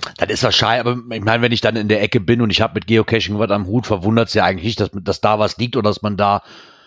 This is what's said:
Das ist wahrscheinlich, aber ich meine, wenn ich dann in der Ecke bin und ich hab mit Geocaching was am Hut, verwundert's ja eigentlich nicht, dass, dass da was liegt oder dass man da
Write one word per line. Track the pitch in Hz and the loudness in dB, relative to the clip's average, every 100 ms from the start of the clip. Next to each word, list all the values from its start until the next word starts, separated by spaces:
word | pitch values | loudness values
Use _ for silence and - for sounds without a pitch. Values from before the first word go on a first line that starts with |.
| - - | -14 -6
Das | 92 | -4
ist | 107 | 0
wahrscheinlich, | 123 98 110 120 | 0 2 2 0
aber | 117 123 120 | 0 -4 -6
ich | 117 | -6
meine, | 101 117 | 0 2
wenn | 120 | 2
ich | 117 | 2
dann | 113 110 | 0 0
in | 107 | 0
der | 104 | 0
Ecke | 104 120 | 2 0
bin | 92 120 | 2 2
und | 117 | 2
ich | 90 | 2
hab | 110 | 0
mit | 104 92 | -2 2
Geocaching | 113 107 113 95 104 | 2 2 0 0 -2
was | 107 | 0
am | 101 92 | 0 0
Hut, | 113 113 | -2 0
verwundert's | 101 92 113 117 | -2 2 2 2
ja | - | 2
eigentlich | 92 95 | 0 0
nicht, | 92 107 | -4 -2
dass, | 101 | -4
dass | 98 90 95 | -4 -6 -2
da | 104 107 | 0 2
was | 107 - | 0 -2
liegt | 123 131 | -4 0
oder | 104 | 0
dass | 101 | 0
man | 107 98 | -4 0
da | 101 101 - - - - | 2 2 -2 -20 -20 -20